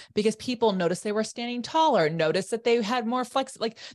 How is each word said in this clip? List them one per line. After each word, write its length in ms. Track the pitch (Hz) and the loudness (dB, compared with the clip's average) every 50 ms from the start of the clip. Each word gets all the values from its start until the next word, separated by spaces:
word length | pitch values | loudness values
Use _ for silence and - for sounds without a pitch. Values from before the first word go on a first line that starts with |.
| - - - | -14 -6 -2
because 220 | 214 208 220 214 | 0 0 0 0
people 360 | - - 254 247 233 233 220 | -2 -6 -6 -2 2 2 2
noticed 320 | 190 185 175 165 180 - - | 2 2 0 0 0 -2 -4
they 80 | 214 | -4
were 120 | 208 214 214 | -2 -2 -2
standing 380 | - - 247 240 240 240 247 | -4 -6 -8 -8 -6 -6 -6
taller, 480 | 226 - - 320 320 311 247 190 160 151 | -6 -2 2 4 4 4 4 4 4 2
noticed 400 | 165 165 160 156 165 190 185 - | 2 2 0 2 2 0 -2 -2
that 120 | - 226 - | -4 -2 0
they 180 | 240 233 240 | 2 2 2
had 240 | 208 196 247 254 220 | 2 0 -2 -2 -2
more 180 | 226 247 254 247 | -2 -2 -2 -2
flex-, 340 | - - 269 269 - - - | -2 -2 -2 -2 -2 -6 -6
like, 180 | 220 233 - - - - - | -6 -6 -6 -8 -18 -10 -2